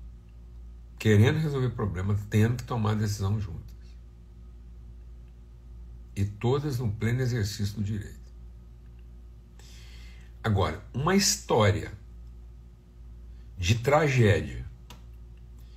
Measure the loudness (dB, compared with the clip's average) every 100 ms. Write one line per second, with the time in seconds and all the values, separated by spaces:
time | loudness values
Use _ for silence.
0 | -16 -18 -20 -20 -18 -16 -16 -16 -16 0
1 | 6 8 8 6 2 2 0 0 -2 0
2 | 0 0 2 4 4 2 -2 0 2 2
3 | 0 0 0 0 -2 -8 -12 -16 -18 -18
4 | -20 -20 -20 -20 -18 -18 -18 -18 -16 -16
5 | -16 -16 -18 -18 -20 -18 -16 -16 -14 -14
6 | -8 -2 -2 0 0 2 0 -2 -2 0
7 | 0 2 0 0 0 -2 -4 -2 -2 -4
8 | -6 -12 -16 -18 -18 -18 -20 -20 -20 -18
9 | -18 -18 -18 -20 -20 -20 -18 -18 -16 -16
10 | -16 -16 -16 -4 2 4 2 0 -6 0
11 | 4 4 4 2 2 6 6 4 -2 -12
12 | -16 -16 -16 -16 -18 -18 -20 -20 -20 -20
13 | -18 -16 -16 -16 -14 -2 2 2 6 6
14 | 6 6 8 6 2 -6 -10 -12 -18 -18
15 | -18 -18 -18 -18 -18 -18 -18